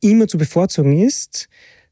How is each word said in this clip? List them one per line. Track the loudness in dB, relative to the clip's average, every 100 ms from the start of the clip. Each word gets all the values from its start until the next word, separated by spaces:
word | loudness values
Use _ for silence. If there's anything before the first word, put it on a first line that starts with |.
immer | 2 2 2
zu | -2
bevorzugen | -2 -2 -2 0 0 2
ist, | 0 -2 -10 -14 -18 _ _ _ _